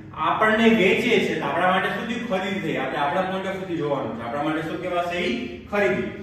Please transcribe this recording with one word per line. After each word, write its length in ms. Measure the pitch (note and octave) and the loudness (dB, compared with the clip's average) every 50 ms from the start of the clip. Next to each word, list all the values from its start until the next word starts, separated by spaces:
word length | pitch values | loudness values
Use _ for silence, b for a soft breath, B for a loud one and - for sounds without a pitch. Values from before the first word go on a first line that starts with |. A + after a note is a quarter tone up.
| - - - | -16 -12 -6
આપણને 560 | D3 D#3+ - - - - G#3+ G#3+ A3+ A3+ A3+ | -2 0 0 2 4 4 4 4 6 6 6
વેચે 500 | - F3+ F3+ G3 - - - A#3 G#3 F#3 | 8 6 6 4 4 4 2 4 4 4
છે 200 | - - - - | 4 2 0 -2
તો 60 | - | -2
આપણા 260 | - - E3+ F3+ F#3 | -2 0 2 2 2
માટે 180 | F#3 F#3+ G3+ G3+ | 2 2 2 0
શું 180 | G3 G3 G#3 A3+ | -2 -4 -4 -4
થયું? 220 | A#3+ A#3 - - | -6 -6 -4 -2
ખરીદી 300 | F#3 F#3 G3 G3 G3 - | -2 -2 -2 -2 -4 -4
થઈ. 180 | D#3+ D3+ C3+ - | -4 -2 -2 -2
આપણે 200 | - - - C#3+ | -4 -4 -2 -2
આપણા 240 | - - F3+ F#3+ | -2 0 0 0
point 240 | F#3 F#3 F#3+ F#3+ F#3+ | -2 -2 -2 -4 -4
of 100 | F#3+ F#3+ | -4 -6
view 120 | F#3+ F#3 F3+ | -6 -4 -4
થી 100 | E3+ D3 | -4 -2
જોવાનું 420 | D3 D3 C#3 C3+ B2+ A#2 A#2 A#2 | -2 -2 -2 -2 -4 -4 -6 -6
છે. 60 | - | -6
આપણા 180 | - C#3+ D3 D#3 | -6 -4 -2 -2
માટે 180 | D#3 D#3 D#3+ | -2 -2 -2
શું 200 | D#3+ - - F3 | -4 -4 -6 -6
કહેવાશે? 360 | F3 F3+ F3 F3 F3 - F3 F3+ | -4 -4 -2 -2 -2 -2 -2 -2
ઈ 500 | F#3 - - - - - - - - - | -2 -2 -2 -2 -4 -6 -10 -12 -8 -4
ખરીદી. 320 | G#3 G#3 G3 F3+ - - - - - - | 0 2 2 2 2 0 -2 -4 -6 -10